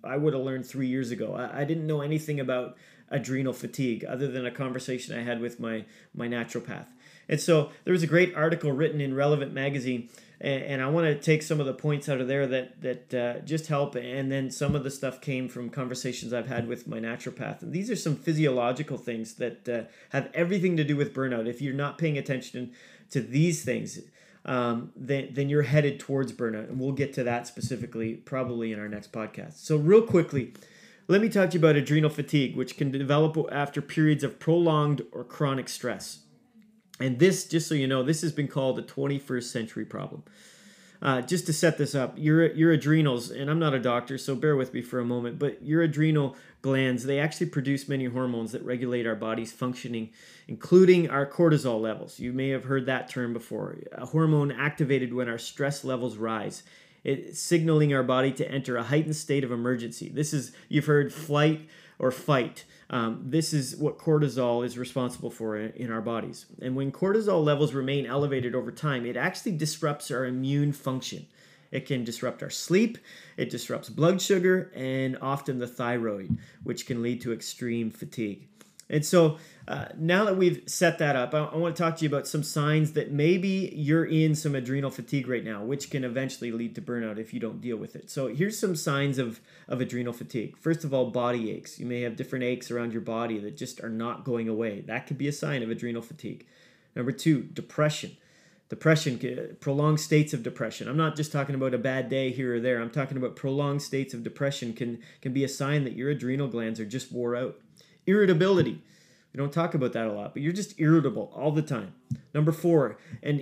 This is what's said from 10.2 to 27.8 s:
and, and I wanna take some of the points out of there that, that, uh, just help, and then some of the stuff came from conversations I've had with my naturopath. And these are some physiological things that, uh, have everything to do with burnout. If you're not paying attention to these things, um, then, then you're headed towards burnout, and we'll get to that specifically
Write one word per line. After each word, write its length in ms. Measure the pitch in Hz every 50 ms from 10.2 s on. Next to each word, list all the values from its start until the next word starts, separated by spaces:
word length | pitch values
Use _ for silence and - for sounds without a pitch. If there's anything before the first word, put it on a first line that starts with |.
| - - - _
and, 220 | - 139 139 135 -
and 180 | - 139 131
I 60 | 131 135
wanna 260 | 151 170 165 156 147 147
take 240 | - 165 156 151 156
some 160 | - 165 151
of 80 | 143 135
the 60 | -
points 360 | - - 151 147 139 - 151
out 100 | 143 127
of 80 | 131 123
there 200 | 135 139 139 131
that, 340 | 127 131 127 - - -
that, 320 | - 127 123 123 - _ -
uh, 260 | 123 120 120 120 -
just 260 | - - 156 160 156 -
help, 260 | 151 139 143 139 -
and 380 | 123 120 123 127 139 135 135
then 180 | 135 135 135 127
some 240 | 123 - 147 147 147
of 100 | 147 127
the 60 | 139
stuff 320 | 135 - - 131 123 -
came 260 | - 147 135 127 127 120
from 220 | - 123 123 117
conversations 640 | - 143 131 123 127 123 - 131 123 - - 117 120
I've 140 | 123 113 123
had 200 | 117 117 117 117
with 200 | 123 117 - 107
my 120 | 110 113
naturopath. 640 | 113 113 120 - - 127 - - 117 104 101 -
And 100 | - -
these 200 | 135 180 196 240
are 40 | 226
some 200 | 170 - 160 151
physiological 840 | - - 175 160 151 156 147 127 127 120 120 127 127 151 - 139 110
things 380 | - 123 117 113 113 113 -
that, 340 | - 127 117 117 - _ 123
uh, 140 | 120 117 113 - - - - _
have 220 | - 139 - - -
everything 440 | 156 175 175 196 202 165 185 175 160
to 60 | 151
do 140 | 143 151 139
with 160 | 143 - -
burnout. 340 | 131 135 131 123 117 110 117
If 140 | 120 120
you're 140 | 143 139 131
not 240 | 139 143 143 - -
paying 180 | 165 160 147 139
attention 560 | 120 - 135 127 120 - - 123 123 120 - - - - - - - _
to 100 | - 139
these 420 | 113 110 120 143 160 180 165 147 -
things, 360 | - 120 110 110 107 - - - - _ _ _ _ _ _ _
um, 460 | - 127 123 120 120 117 117 - - - -
then, 320 | 131 127 143 139 131 -
then 160 | 120 139 139 139
you're 140 | 143 147
headed 400 | 139 120 135 151 147 143 139 -
towards 320 | - - 135 135 135 117 107
burnout, 340 | - 120 113 110 107 110 -
and 100 | 120 131
we'll 140 | 127 139
get 220 | 135 131 139 131 -
to 100 | - 127
that 240 | 120 117 120 123 -
specifically 680 | - - 123 120 131 110